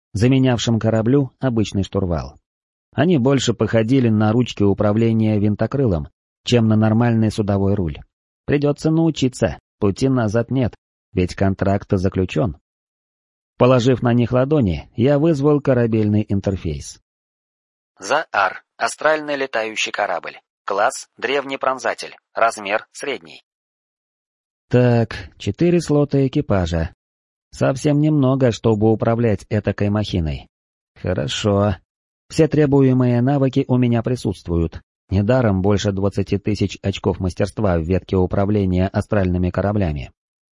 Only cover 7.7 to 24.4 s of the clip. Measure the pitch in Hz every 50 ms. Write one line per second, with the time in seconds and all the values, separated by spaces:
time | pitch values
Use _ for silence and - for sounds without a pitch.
7.7 | 101 101 90 78 71 - - _ _ _ _ _ _ _ _ - 135 147 143 147
8.7 | 143 - - 160 160 165 165 165 147 - 135 127 - - 117 95 - - _ _
9.7 | _ - 107 98 92 - 131 135 131 127 113 107 98 117 117 - 123 135 123 98
10.7 | - - _ _ _ _ _ _ - 92 90 87 - - 101 98 95 - 98 98
11.7 | 98 101 - - 104 95 90 95 - 95 92 - - - - 82 76 - _ _
12.7 | _ _ _ _ _ _ _ _ _ _ _ _ _ _ _ _ _ - 120 123
13.7 | 131 123 110 131 127 - 135 120 117 120 120 107 123 127 131 139 156 151 117 92
14.7 | 80 69 - - _ - 113 139 147 143 151 170 160 135 139 151 147 143 131 143
15.7 | 127 123 120 113 113 110 107 104 104 107 107 - 101 98 - 101 95 92 - 82
16.7 | 73 69 - - - - _ _ _ _ _ _ _ _ _ _ _ _ _ _
17.7 | _ _ _ _ _ - 95 101 131 156 165 - - 104 98 92 - - - _
18.7 | _ - 117 117 - - - 151 156 156 151 147 143 135 135 135 - 113 110 110
19.7 | 110 - - 117 - - 104 98 90 80 - - - - _ _ _ _ _ -
20.7 | 101 95 107 131 - - - - _ - 107 120 135 143 131 139 139 131 - 131
21.7 | 135 127 117 107 92 - - - - - _ _ - 101 110 117 - 107 101 98
22.7 | 104 110 - - - - 143 143 127 87 82 82 - - _ _ _ _ _ _
23.7 | _ _ _ _ _ _ _ _ _ _ _ _ _ _